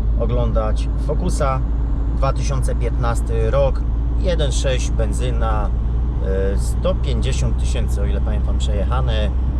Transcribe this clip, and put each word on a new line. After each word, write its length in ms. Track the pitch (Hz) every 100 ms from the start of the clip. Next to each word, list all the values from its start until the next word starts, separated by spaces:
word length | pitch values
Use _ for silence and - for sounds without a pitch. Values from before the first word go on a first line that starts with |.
| - -
oglądać 680 | 117 120 113 110 110 107 - - -
Focusa. 540 | 151 - - 139 131 120 - - - - -
Dwa 160 | 139
tysiące 420 | 135 120 - 135
piętnasty 760 | 123 - - 117 113 - 120 110
rok. 300 | 135 165 - - - - -
Jeden 320 | 180 165 139
sześć 380 | - 143 117 -
benzyna. 800 | 110 107 - 123 117 113 107 104 - - - - - 95 95 98
E, 40 | 101
sto 360 | - - -
pięćdziesiąt 640 | - 139 123 127 131 113 -
tysięcy, 440 | - - - -
o 20 |
ile 160 | - -
pamiętam, 380 | - - - -
przejechane. 720 | - 104 95 127 123 110 107 - -